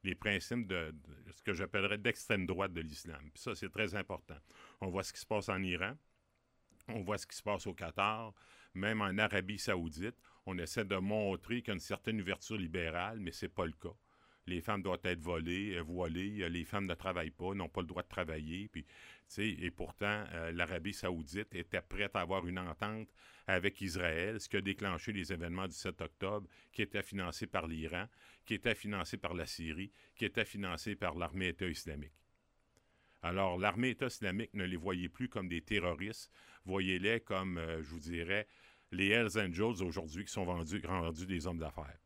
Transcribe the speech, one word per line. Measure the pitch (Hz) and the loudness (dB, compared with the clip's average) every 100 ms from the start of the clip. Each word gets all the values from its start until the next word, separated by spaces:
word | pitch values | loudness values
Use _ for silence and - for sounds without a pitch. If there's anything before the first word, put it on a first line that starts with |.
| 98 | -2
Les | 90 | 0
principes | 107 101 - 120 104 | 2 2 2 -2 0
de, | 90 80 | -2 -2
de | 78 71 73 - | -6 -14 -16 -16
ce | - | -8
que | - | -2
j'appellerais | 87 95 104 98 104 | 0 2 2 2 4
d'extrême | 107 - - 117 87 | 2 0 2 2 4
droite | 90 95 | 2 2
de | 82 | 0
l'islam. | 80 76 85 73 73 | -6 -8 -10 -12 -14
Puis | - | -10
ça, | - | -6
c'est | 101 95 | -4 -4
très | - 104 101 | 0 0 0
important. | - 92 - 76 - - - - | -2 -4 -8 -16 -16 -20 -20 -6
On | 95 | -2
voit | 90 | 0
ce | 92 | -2
qui | - | -6
se | - | 0
passe | 107 98 | 0 2
en | 95 | 2
Iran. | 92 87 95 147 _ _ _ _ _ _ _ - - | 2 0 -2 -4 _ _ _ _ _ _ _ -18 -8
On | 113 | -4
voit | 92 104 | -2 -2
ce | - | -2
qui | - | -8
se | |
passe | - 98 101 | -2 -2 -2
au | |
Qatar. | 87 87 - 101 110 113 - - - - 90 | -4 -4 2 2 2 -4 -10 -20 -20 -10 0
Même | 101 110 | 2 4
en | 101 95 | 4 6
Arabie | 107 101 90 104 | 6 6 2 -2
Saoudite, | - 92 82 76 101 - - - - | 2 2 2 -2 -4 -6 -20 -14 -6
on | 90 | -4
essaie | 85 - 101 | -2 0 2
de | 98 | 2
montrer | 95 107 101 92 - 120 | 4 2 2 0 0 -2
qu'il | 117 | 0
y | |
a | |
une | 95 | -4
certaine | - 98 - 110 | -2 -2 0 0
ouverture | 92 92 - 110 | 0 -2 -2 -2
libérale, | 87 87 82 82 95 113 | 0 0 0 0 -2 -2
mais | 90 | -6
c'est | - 90 | -4 -6
pas | - 87 | -2 -2
le | |
cas. | 78 90 - _ _ - _ - | -2 -10 -10 _ _ -20 _ -4
Les | 90 | -2
femmes | 82 101 | 0 0
doivent | 95 87 | 2 0
être | 95 87 | 2 0
volées, | 78 85 82 90 101 87 | 0 0 2 0 0 -2
euh, | |
voilées, | 80 90 87 80 98 104 | -2 -2 0 0 -2 0
euh, | 92 | 0
les | 87 | 0
femmes | 76 104 98 | 0 -2 0
ne | |
travaillent | 85 95 87 80 | -2 0 0 -2
pas, | - 90 | -2 -2
n'ont | 98 85 | -2 -2
pas | - | -2
le | 85 | -2
droit | 92 | -4
de | - | -4
travailler. | - 82 78 78 90 107 | -4 -2 -2 -4 -4 -6
Puis, | 80 73 | -10 -12
tu | - - - _ | -16 -20 -20 _
sais, | - 110 | -2 0
et | 90 90 | 0 -4
pourtant, | - 85 - 101 104 104 | -4 -8 0 2 2 -2
euh, | 85 82 | -4 -2
l'Arabie | 85 85 90 85 | 2 2 2 -2
Saoudite | 101 92 85 76 90 107 | -2 -2 -2 -2 -4 -4
était | 95 85 92 | -6 -2 -2
prête | - 95 101 104 | -2 -2 0 2
à | |
avoir | 85 95 87 | 2 2 0
une | 92 | -2
entente | 90 85 107 110 110 - - - - | -4 -2 -4 -4 -8 -14 -20 -12 2
avec | 92 98 - | 4 4 0
Israël, | 95 90 87 80 95 110 | -2 2 2 2 0 -2
ce | - | 0
qui | 101 | 2
a | |
déclenché | 98 95 101 87 - | 2 0 0 0 -2
les | 104 87 | -2 -2
événements | 87 85 90 95 | -2 -2 -2 -2
du | |
sept | - 98 85 | -2 -4 -4
octobre, | 82 _ 98 104 95 - - | -8 _ 0 0 -4 -18 -12
qui | - | -2
étaient | 104 101 | 0 0
financés | - 98 87 - 110 | -2 -2 -2 -2 -2
par | 95 82 | 0 0
l'Iran, | 80 80 87 110 _ - - - | -2 -2 -2 -4 _ -20 -20 -4
qui | |
étaient | 107 120 | 0 2
financés | 110 104 101 87 120 | 2 0 -2 -2 -2
par | 85 | -2
la | 87 80 | -2 -2
Syrie, | - 80 78 98 - - - | -4 -4 -4 -6 -10 -20 -2
qui | |
étaient | 107 - 107 | 0 0 -2
financés | 101 95 82 - 101 | -2 -2 -2 -2 0
par | 92 80 | 0 0
l'armée | 85 92 92 | -2 0 0
État | 82 92 | 0 -2
islamique. | 78 - 73 73 _ _ _ _ _ _ _ _ _ _ _ | -2 -6 -8 -10 _ _ _ _ _ _ _ _ _ _ _
Alors, | 85 92 95 87 | 0 4 4 6
l'armée | 104 95 127 | 4 4 2
État | 113 127 | 2 -2
islamique | - 101 101 113 | 0 0 0 -2
ne | 104 | -2
les | 92 90 | 0 0
voyait | 87 92 87 | 0 0 -2
plus | - 127 | -4 -4
comme | - 92 | -2 -2
des | 87 | -2
terroristes, | - 104 87 80 98 113 - - - - | 2 2 2 0 -4 -8 -14 -20 -20 -14
voyez-les | - 95 95 92 98 113 | -2 2 4 4 4 2
comme, | - 95 95 85 | 2 0 0 0
euh, | 82 80 | -2 -2
je | 76 | -4
vous | 82 | -8
dirais, | 76 85 85 101 107 - - - _ | -4 -2 2 0 0 -12 -20 -20 _
les | 92 98 | 2 6
Hells | 110 113 104 | 6 6 4
Angels | 95 82 110 101 | 2 4 2 4
aujourd'hui | 90 85 82 80 | 0 0 -4 -6
qui | 104 | -4
sont | - 87 | -2 0
vendus, | 87 80 98 - | 0 0 -2 0
rendus | 92 82 80 92 | 0 0 -2 -2
des | 90 82 | 0 0
hommes | 85 | -2
d'affaires. | 80 - 73 - | -4 -4 -10 -12